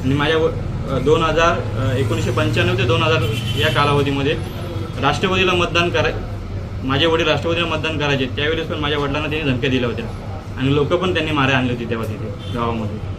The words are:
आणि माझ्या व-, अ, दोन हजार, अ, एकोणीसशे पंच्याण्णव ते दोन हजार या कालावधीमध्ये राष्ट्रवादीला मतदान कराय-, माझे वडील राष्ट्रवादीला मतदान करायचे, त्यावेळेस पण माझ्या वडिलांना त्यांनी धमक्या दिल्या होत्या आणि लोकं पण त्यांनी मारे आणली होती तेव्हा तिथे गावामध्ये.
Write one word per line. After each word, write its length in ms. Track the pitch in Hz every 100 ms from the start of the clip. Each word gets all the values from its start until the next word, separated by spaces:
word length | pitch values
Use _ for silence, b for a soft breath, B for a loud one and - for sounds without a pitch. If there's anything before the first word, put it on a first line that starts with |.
आणि 100 | 127
माझ्या 240 | 143 147 160
व-, 120 | 160 160 - - -
अ, 80 | 135
दोन 240 | 131 160
हजार, 560 | 160 151 170 175 - -
अ, 160 | 131 -
एकोणीसशे 360 | 135 165 175
पंच्याण्णव 460 | 156 156 170 175 180
ते 60 |
दोन 200 | 180 165
हजार 180 | 160 160 156 143 - 139
या 80 | 156
कालावधीमध्ये 720 | 147 143 143 139 139 139 175 - - - - - -
राष्ट्रवादीला 500 | 139 - 196 190 185
मतदान 380 | 180 170 170 170
कराय-, 240 | 170 156 - - - - - - -
माझे 220 | 131 139 165
वडील 220 | 165 160
राष्ट्रवादीला 400 | 143 165 170 165
मतदान 300 | 156 156 156
करायचे, 280 | 147 139 131
त्यावेळेस 420 | 107 147 160 160
पण 120 | 151
माझ्या 200 | 147 147
वडिलांना 300 | 143 143 151
त्यांनी 220 | 151 143
धमक्या 180 | 123 135
दिल्या 200 | 127 120
होत्या 160 | 110 113 - - - - -
आणि 180 | 131 147
लोकं 200 | 143 180
पण 180 | 185
त्यांनी 180 | 165 156
मारे 200 | 151 131
आणली 220 | 131 127
होती 120 | 117 113
तेव्हा 220 | 113 104
तिथे 460 | 107 110 101 - 120
गावामध्ये. 560 | 117 113 107 104 95